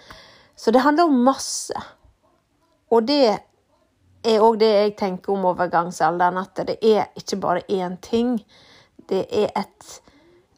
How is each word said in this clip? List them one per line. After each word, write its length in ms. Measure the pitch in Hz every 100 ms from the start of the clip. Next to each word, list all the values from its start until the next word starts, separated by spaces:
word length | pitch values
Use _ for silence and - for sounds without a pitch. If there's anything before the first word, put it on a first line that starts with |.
| - - - - _ _
Så 140 | -
det 140 | 233
handler 240 | 262 302 349
om 160 | 262
masse. 500 | 247 269 - - - - - _ _ _ _ _ _ _ _ _ _
Og 140 | 233 226
det 320 | 294 247 208 - _ _ _ _ _ _ _
er 200 | 233 220
også 180 | 220 220
det 100 | 220
jeg 260 | 202 208 208
tenker 360 | 202 180 -
om 120 | 196 180
overgangsalderen, 880 | 180 175 175 170 175 160 175 175 180
at 240 | 190 - 156
det 100 | -
er 280 | 220 208 - -
ikke 200 | - 202
bare 220 | 180 175 -
én 300 | 196 180 180
ting. 340 | - 233 240 233 - _ _ _ _ _ -
Det 160 | 190 -
er 220 | 208 208 -
et, 420 | 196 _ - - _ _ _ _ _